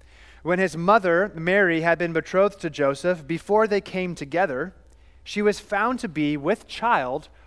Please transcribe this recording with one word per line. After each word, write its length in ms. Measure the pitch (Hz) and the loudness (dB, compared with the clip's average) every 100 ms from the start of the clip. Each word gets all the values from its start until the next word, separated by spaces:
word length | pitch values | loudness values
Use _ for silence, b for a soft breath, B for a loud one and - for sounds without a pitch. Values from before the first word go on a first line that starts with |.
| b b b b | b b b b
When 160 | 151 180 | -2 0
his 160 | 190 147 | 0 0
mother, 560 | 170 220 185 170 185 | 4 4 4 2 2
Mary, 460 | 156 165 196 185 165 | -2 0 4 4 2
had 180 | 165 165 | 2 2
been 140 | 170 | 0
betrothed 480 | 160 160 185 202 202 | -2 -2 2 2 0
to 100 | 165 | -8
Joseph, 560 | 147 139 139 175 180 139 | -2 0 0 -2 -2 -4
before 400 | 165 - 208 220 | -6 0 2 2
they 140 | 202 | 0
came 340 | - 190 185 | -4 -6 -6
together, 580 | 160 143 165 190 127 170 - - b b b | -8 -6 -2 -2 -2 -8 -10 -20 b b b
she 180 | - 202 | -10 -2
was 160 | 208 202 | 0 0
found 400 | - 202 226 254 | -4 -2 0 -2
to 100 | 214 | -6
be 280 | 156 147 147 | -2 -2 0
with 320 | 143 220 - | -2 -2 -4
child 600 | - 233 208 127 139 - b | -4 0 2 0 -6 -8 b